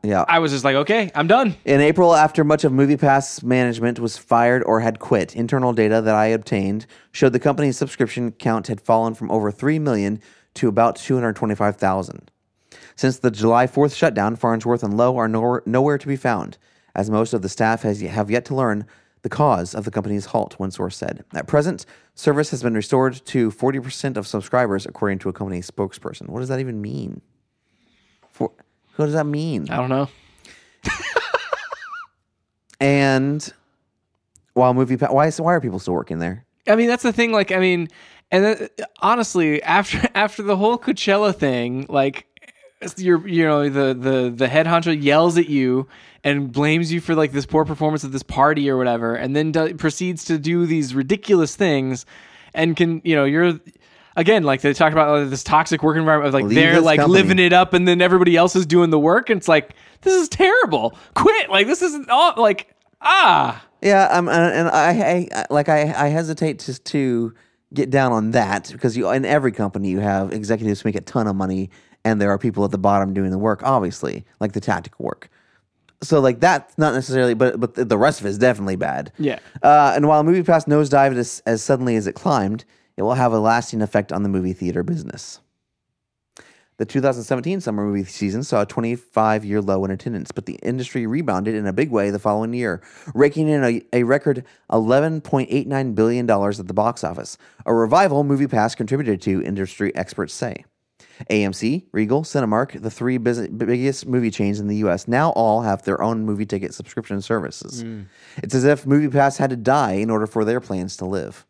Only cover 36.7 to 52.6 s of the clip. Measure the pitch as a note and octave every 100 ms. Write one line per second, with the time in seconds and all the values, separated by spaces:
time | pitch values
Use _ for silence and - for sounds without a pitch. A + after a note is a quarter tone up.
36.7 | A3+ A#3 A#3+ B3 A3+ A#3 A3 G3 F#3+ F#3
37.7 | F3 D#3+ - - _ _ F#3 G3+ A3 G#3+
38.7 | - - _ F#3+ A#3+ A3 F#3 D#3 D3 -
39.7 | F3+ G3 - A#3+ G3 G#3 - G3+ F#3+ G#3
40.7 | A#3 B3+ - - G3 G#3 - C#3+ B2 A#2+
41.7 | B2+ C#3 C#3+ C#3 - - _ - _ -
42.7 | _ F#3+ F3+ F3+ E3 G3 E3+ D#3+ D3 C#3+
43.7 | C#3 C3+ B2+ C3 C3 B2 A#2+ B2+ D3 D#3+
44.7 | E3+ E3 D#3 C#3+ D3 E3+ E3+ D#3 C#3+ C3
45.7 | C3 C3+ - - _ C#3+ C#3+ C#3 B2 D3+
46.7 | D#3 E3 E3+ D#3+ D#3+ D3+ C#3 C3+ D#3 D#3
47.7 | D3 D#3 D3+ C#3 C3 - - C#3+ D3+ C#3+
48.7 | C3 B2 A#2 A#2 A#2 C3 C#3+ D#3 D#3 D#3+
49.7 | E3+ D#3+ - F3+ E3+ - D#3+ D3+ F3 E3+
50.7 | D#3+ C3+ C3 C3+ G3+ - F#3 D3+ - F#3+
51.7 | C#3 C3 B2+ - - - - - -